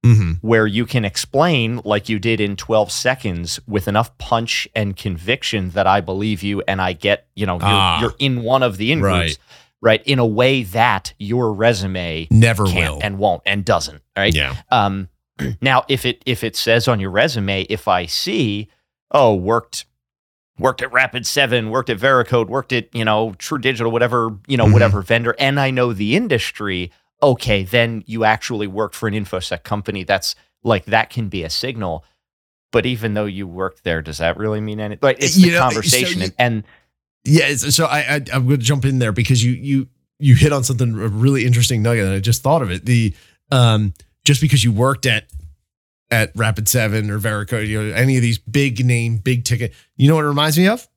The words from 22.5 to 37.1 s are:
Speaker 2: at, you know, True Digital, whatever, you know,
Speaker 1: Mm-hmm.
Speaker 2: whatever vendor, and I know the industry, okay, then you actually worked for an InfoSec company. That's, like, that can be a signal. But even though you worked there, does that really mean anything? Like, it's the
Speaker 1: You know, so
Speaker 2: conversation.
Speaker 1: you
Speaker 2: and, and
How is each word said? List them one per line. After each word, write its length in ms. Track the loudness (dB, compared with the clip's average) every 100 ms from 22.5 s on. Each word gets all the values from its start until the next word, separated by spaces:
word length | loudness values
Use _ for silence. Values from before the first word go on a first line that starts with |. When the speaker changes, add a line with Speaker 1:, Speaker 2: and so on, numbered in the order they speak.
| -4 -4
Speaker 2:
at, 160 | -4 -4
you 100 | -4
know, 300 | 0 0 -2 -6
True 220 | -8 -2
Digital, 340 | -2 0 -2
whatever, 420 | 2 2 2 -2 -6 -4
you 100 | 2
know, 80 |
Speaker 1:
Mm-hmm. 80 | 6
Speaker 2:
whatever 300 | 6 6 2
vendor, 340 | 0 0 0 0
and 220 | 0 2
I 100 | 0
know 220 | 0 0
the 240 | 0 0 0
industry, 720 | 0 -2 -2 -8 -6 -6 -8 _ _ _
okay, 420 | 2 2 0 -2
then 380 | 2 0 0 -2 -8
you 180 | 0
actually 420 | 2 2 -2 -6 -6
worked 280 | -4 -6
for 120 | -4 -4
an 60 |
InfoSec 500 | -4 -4 -8 -6 -10
company. 420 | -6 -6 -6 -8
That's, 300 | -2 -2 -2 -10 _ _
like, 220 | -2 -2 4
that 240 | 2 2
can 180 | -4 -6
be 140 | -6
a 60 | -6
signal. 520 | -6 -6 -6 -8 -8 _ _ _ _ _ _ _
But 140 | -2 0
even 260 | -4 -4
though 140 | -2 -4
you 200 | -6 -10
worked 380 | -6 -8 _
there, 160 | -4 -4
does 160 | -4 -4
that 220 | -2 -2
really 240 | -4 -4
mean 180 | -6 -8
anything? 200 | -8 0
Like, 200 | 0 2
it's 120 | 2
the 80 | 6
Speaker 1:
You 100 | 6
know, 60 | 6
so 60 |
Speaker 2:
conversation. 540 | 2 0 2 2 2 -2
Speaker 1:
you 40 |
Speaker 2:
and, 100 | -6 0
and 260 | 0 0 -8 _ _ _ _